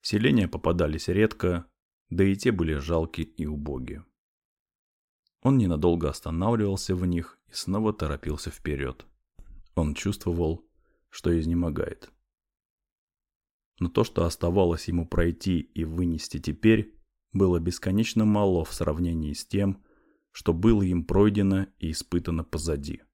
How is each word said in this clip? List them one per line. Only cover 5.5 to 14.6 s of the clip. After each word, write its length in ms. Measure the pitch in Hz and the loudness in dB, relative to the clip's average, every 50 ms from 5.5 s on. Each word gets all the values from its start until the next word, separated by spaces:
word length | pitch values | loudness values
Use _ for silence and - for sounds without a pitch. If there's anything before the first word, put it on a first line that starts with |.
| 139 | 4
ненадолго 520 | 131 107 90 85 76 80 87 85 87 78 69 | 4 4 2 2 2 2 2 2 2 0 -4
останавливался 840 | 65 - - 80 80 82 95 110 120 110 107 98 98 95 - - 95 | -4 -6 -8 -6 -4 -2 0 0 2 2 0 0 -2 -4 -2 -4 -2
в 100 | 90 92 | 0 0
них 340 | 90 87 85 80 - - _ _ | 0 0 -2 -4 -8 -16 _ _
и 60 | _ - | _ -14
снова 400 | - - - 95 104 110 107 107 | -10 -6 -4 -2 0 0 -2 -2
торопился 560 | - 85 73 71 69 - 76 76 73 - - | -2 -4 -4 -4 -6 -6 -6 -6 -6 -8 -12
вперед. 560 | - - - - 73 67 69 64 65 - - - _ _ _ _ _ - - - - - - - _ | -12 -8 -6 -6 -4 -4 -4 -6 -8 -10 -18 -20 _ _ _ _ _ -20 -20 -20 -20 -20 -20 -6 _
Он 180 | 87 80 73 73 | -2 -2 -2 -2
чувствовал, 760 | - - 98 101 - - 90 85 85 85 78 85 - _ _ _ _ _ _ _ _ _ _ | -2 -4 -4 -4 -2 -4 -2 -2 0 0 0 -2 -4 _ _ _ _ _ _ _ _ _ _
что 280 | - - - 82 85 | -20 -4 0 0 2
изнемогает. 760 | 82 78 82 85 85 85 82 73 - - - - _ - - _ _ _ _ _ _ _ _ _ _ _ _ _ _ _ _ _ _ _ _ _ _ _ _ _ _ _ _ _ _ _ _ _ _ | 2 2 0 0 0 0 0 -2 -4 -6 -6 -8 _ -18 -20 _ _ _ _ _ _ _ _ _ _ _ _ _ _ _ _ _ _ _ _ _ _ _ _ _ _ _ _ _ _ _ _ _ _
Но 100 | 90 85 | -6 0
то, 140 | - - 113 | 0 0 0
что 220 | - - - 85 | 0 0 -2 0
оставалось 640 | 85 - - - 85 87 98 | 0 -2 -2 -2 0 2 4